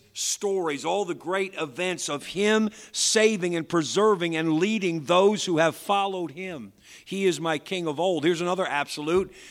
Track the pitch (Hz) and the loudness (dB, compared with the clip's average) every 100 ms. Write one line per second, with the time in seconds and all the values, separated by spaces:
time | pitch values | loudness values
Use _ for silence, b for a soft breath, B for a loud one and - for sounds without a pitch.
0 | _ - - - 202 196 165 143 139 190 | _ -8 -6 -4 -2 -2 -2 -2 -2 -2
1 | 190 156 147 190 196 190 156 120 180 175 | -2 -4 -4 -2 -2 -4 -8 -4 -4 -4
2 | - 143 - 175 208 220 220 b b - | -4 -6 -6 -2 2 4 2 b b -4
3 | - 220 220 214 175 170 160 170 143 170 | 0 4 4 4 -2 -2 0 -2 0 2
4 | 214 196 170 160 165 156 196 220 185 165 | 4 4 0 0 2 2 2 2 0 -2
5 | 131 175 196 214 - 160 165 - - 202 | 2 6 6 4 0 2 2 2 -2 0
6 | 196 190 165 139 190 160 104 - b b | 0 -4 -8 -10 -12 -12 -14 -20 b b
7 | b 190 190 151 165 156 - 185 165 143 | b 0 2 2 0 -2 -4 -6 -4 -2
8 | 185 170 147 170 175 185 165 143 143 - | 0 2 2 0 0 -2 0 -2 -4 -6
9 | 151 180 185 b b | 0 0 0 b b